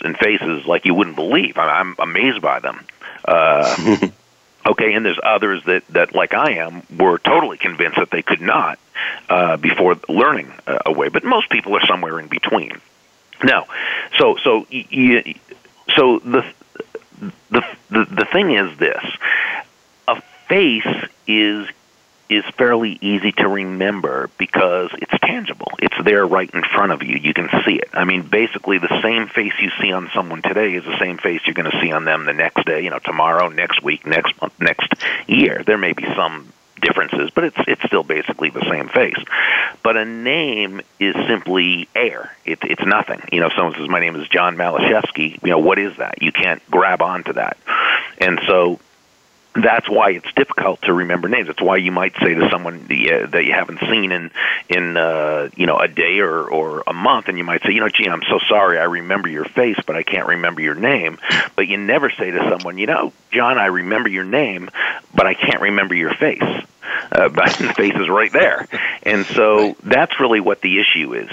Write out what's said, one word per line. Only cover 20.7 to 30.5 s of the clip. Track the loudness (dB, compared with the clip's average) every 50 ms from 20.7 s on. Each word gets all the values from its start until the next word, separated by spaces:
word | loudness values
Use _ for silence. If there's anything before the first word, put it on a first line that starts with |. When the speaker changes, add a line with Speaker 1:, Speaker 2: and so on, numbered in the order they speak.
| 2 0 -2 -4 -4 -6 -6 -12 _ _ _ 0
Speaker 1:
is, | 2 2 4 2 2 -2 -6 -10 -12 _ _ _ _ _ _ _ _ _ _ -2
is | -2 -2 -2 -2 -2 0
fairly | 2 4 4 2 2 -2 -4 -4
easy | -2 0 0 2 0 0 0
to | 2 0 2
remember | 2 0 -2 -4 -4 -2 0 0 -2 -2 -2 -4 -2 -2 -4 -6 _ -6
because | -6 -2 0 2 2 2 2 0 -2 -2 -6
it's | -10 -6 -4 -2 0
tangible. | 0 0 -2 -4 -6 -8 -10 -8 -8 -10 -6 -4
It's | -4 -4 -2 0 2
there | 4 4 4 4
right | 4 2 0 0 0 -4
in | -4 -4
front | -2 0 2 2 2 0
of | -2 -4
you. | -4 -4 -2
You | -2 -2 -2
can | -2 -2 0 0 0 2
see | 2 0
it. | 0 -2 -4 -2
I | -2 0
mean, | 0 0 -2
basically, | -2 0 0 2 2 0 -2 -6 -2 0 0 0
the | 0 0 -2 0
same | 0 0 0 0 -2 -2
face | -2 -2 -2 -2 -2 -2
you | -2 -4 -2 -2
see | -2 -2
on | -2 -2 -4 -4 -4
someone | -4 -4 -4 -6 -6
today | -4 -2